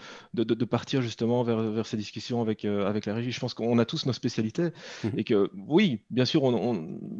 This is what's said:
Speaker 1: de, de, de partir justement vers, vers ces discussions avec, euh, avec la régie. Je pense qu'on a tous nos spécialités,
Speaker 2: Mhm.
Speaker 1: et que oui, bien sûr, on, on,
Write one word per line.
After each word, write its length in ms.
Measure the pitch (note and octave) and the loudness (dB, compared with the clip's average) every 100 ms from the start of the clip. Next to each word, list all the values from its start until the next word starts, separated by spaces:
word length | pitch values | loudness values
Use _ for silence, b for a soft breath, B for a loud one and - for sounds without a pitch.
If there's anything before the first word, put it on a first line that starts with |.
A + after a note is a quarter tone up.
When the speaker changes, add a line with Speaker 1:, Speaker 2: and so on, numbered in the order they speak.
| B B B | B B B
Speaker 1:
de, 100 | A#2 | -2
de, 120 | A2+ A#2 | 0 2
de 100 | A#2 | 2
partir 380 | A#2 - C3+ | 0 0 0
justement 400 | A#2+ - A#2 B2 | 0 0 0 2
vers, 160 | A#2+ A2+ | 2 0
vers 240 | A2 A2 G#2+ | 0 -2 -2
ces 120 | A2+ | -4
discussions 440 | G#2 A2 - A#2+ | -6 -10 -4 -2
avec, 240 | A2 G#2 G#2+ | 0 0 0
euh, 220 | G2+ G2 | 0 0
avec 160 | G#2 G2+ | 0 -2
la 80 | |
régie. 180 | A2 B2 | -4 -4
Je 80 | A#2 | -4
pense 140 | B2 | -6
qu'on 240 | - A2+ A#2+ | -2 2 2
a 80 | A2+ | 2
tous 220 | D#3 C3+ | 0 -2
nos 60 | |
spécialités, 560 | A#2 B2 - A2 - E3+ B B B | -2 -2 -2 -2 0 -2 B B B
Speaker 2:
Mhm. 80 | A2 A2+ | -4 -2
Speaker 1:
et 60 | |
que 280 | A2 G2+ G2 G2 F#2+ | 2 4 4 -2 2
oui, 340 | E3 G3 A2+ - | 4 4 2 -2
bien 160 | A2+ B2 | 0 2
sûr, 180 | D#3+ | 4
on, 100 | C3+ A2+ | 4 2
on, 440 | A#2+ G2+ D#2 - - - | 0 -2 -4 -10 -10 -10